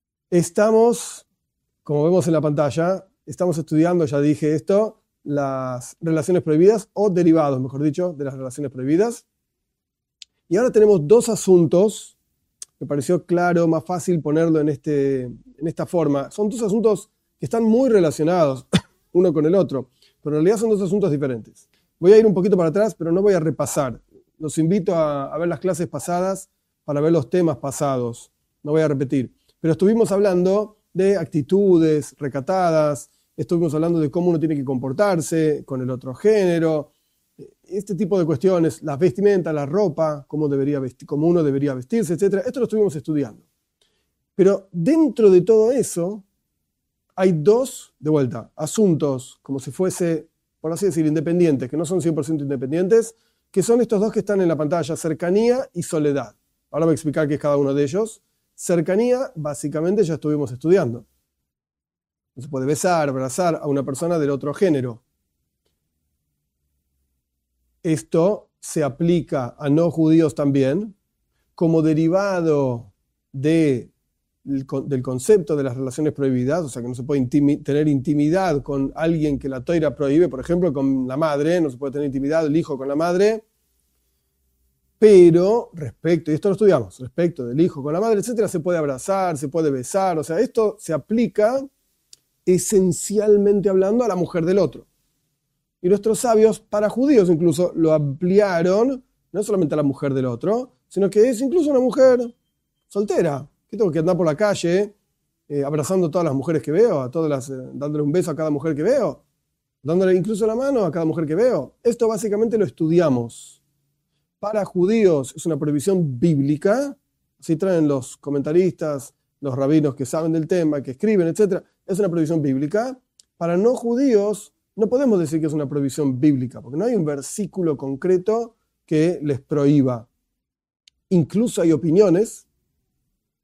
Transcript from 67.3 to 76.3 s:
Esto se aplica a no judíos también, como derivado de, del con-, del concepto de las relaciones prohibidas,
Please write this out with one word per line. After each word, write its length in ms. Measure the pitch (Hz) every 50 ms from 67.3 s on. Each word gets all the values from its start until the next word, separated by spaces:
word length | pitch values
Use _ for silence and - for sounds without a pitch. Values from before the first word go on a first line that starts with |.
| _ _ _ _ _ _ _ _ _ _ -
Esto 640 | 170 156 - - - - 165 165 196 214 - - _ _ _
se 240 | - - - 165 147
aplica 720 | 139 127 - 170 170 175 170 - - 165 139 123 120 - -
a 100 | 151 139
no 220 | 143 160 170 170
judíos 420 | - 165 160 156 160 165 160 147 -
también, 640 | - 147 143 139 139 131 131 147 196 220 214 - _ _ _ _ _ _ _ _ _ _ _ _
como 260 | - 180 165 160 160
derivado 1120 | 151 160 156 151 165 165 175 190 202 202 190 180 165 160 151 143 139 127 120 117 110 - _ _ _ _ _ _ _ _
de, 600 | - 135 131 151 165 165 160 147 131 113 - - _ _ _ _ _ _ _ _ _ _ -
del 220 | 135 139 135 135
con-, 220 | - 135 135 -
del 140 | 143 139 127
concepto 540 | 123 131 127 127 - - 214 196 160 - 156
de 80 | 143 135
las 120 | 131 123
relaciones 380 | 131 135 131 123 160 156 151 -
prohibidas, 500 | 143 139 135